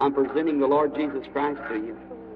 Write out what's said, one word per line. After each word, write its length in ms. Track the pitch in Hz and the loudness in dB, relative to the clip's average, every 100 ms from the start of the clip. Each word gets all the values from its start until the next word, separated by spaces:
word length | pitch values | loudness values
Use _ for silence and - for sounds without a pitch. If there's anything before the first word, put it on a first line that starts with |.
I'm 120 | 139 | 2
presenting 460 | 139 135 147 160 147 | 2 2 2 2 4
the 80 | 135 | 4
Lord 260 | 143 151 | 4 4
Jesus 320 | 147 147 135 - | 0 -2 -4 -6
Christ 300 | 139 143 - - | -2 -2 -2 -6
to 60 | 110 | -6
you. 220 | 113 - - - - | -6 -10 -14 -16 -14